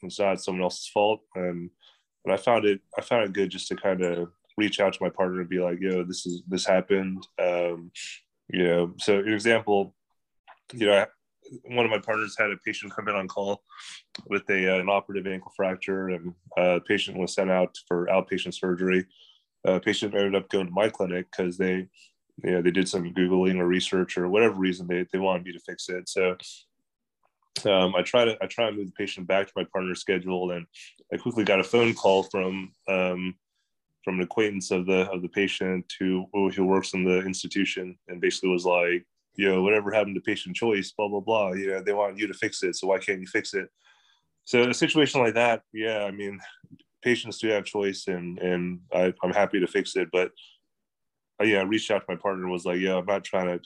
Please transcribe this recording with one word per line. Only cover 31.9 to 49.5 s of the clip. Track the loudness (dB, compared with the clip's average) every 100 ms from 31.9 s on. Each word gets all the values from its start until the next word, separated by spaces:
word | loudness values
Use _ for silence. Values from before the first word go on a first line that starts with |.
call | 4 4 4
from, | 4 -2 -2 -4 -8 _ -2
um, | 0 0 -2 -4 -8 _ _ _ _ _ _
from | -4 -2
an |
acquaintance | 0 0 0 -2 -2
of | 0 2
the, | 2 2
of | -2
the | -4
patient | 0 0 0 -2 -2 -6 -2
who, | 0 0 0
who | 0 0 2 2
works | 2 0
in | 0
the | 2 2 0
institution, | -6 -4 -2 -2 -4 -8 -12 -16
and | -2
basically | -2 0 0
was | 2 2
like, | 2 2 0 -4 _ _ -2
"Yo, | 2 4
whatever | 4 2 2
happened | 0 0 -2
to |
patient | -4 -4 -6 -2
choice, | 0 0 -2
blah, | -4 -4
blah, | -2
blah, | 0 0 0
you | -2 -4
know, | -2
they | -2
want | 0 -2 -2
you | -6
to |
fix | -4 -6 -2
it, | -4 -2
so | 0
why | 0
can't | 0 -6
you | -4
fix | -6 -4
it?" | -6 -8 _ _ _ _ _ _ _ 0
So | 4 4
a |
situation | 2 2 4 4 4
like | 2 4
that, | 2 2 -4
yeah, | -6 -2 -2 -4
I |
mean, | -6 -8 -10 -16 -20 _ -20 _ _
patients | 0 0 -2 -4
do | 0
have | 0 0
choice, | -2 -2 -2 -4
and, | -4 -6 -4
and | 0 0 -2 -6 -2
I, | 2 2 0
I'm | 0
happy | 2 2